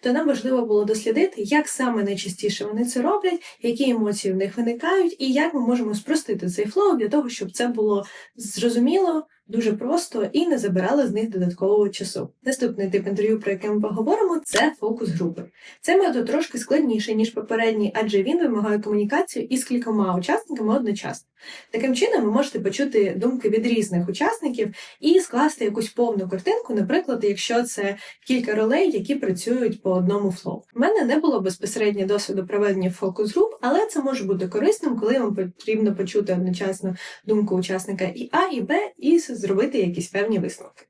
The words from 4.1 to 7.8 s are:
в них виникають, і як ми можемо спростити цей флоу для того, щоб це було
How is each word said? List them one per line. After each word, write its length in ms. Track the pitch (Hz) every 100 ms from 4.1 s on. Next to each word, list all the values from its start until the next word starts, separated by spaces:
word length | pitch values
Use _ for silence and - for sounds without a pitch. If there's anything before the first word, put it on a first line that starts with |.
| 208 196
в 40 | 190
них 200 | 196 -
виникають, 580 | 233 240 330 381 339 -
і 140 | 269
як 200 | 262 330
ми 60 | 294
можемо 360 | 233 247 214 208
спростити 540 | - 311 - 202 180
цей 160 | 180 208
флоу 320 | 359 403 285
для 100 | 214
того, 220 | 294 247
щоб 220 | - 190
це 160 | - 240
було 380 | 226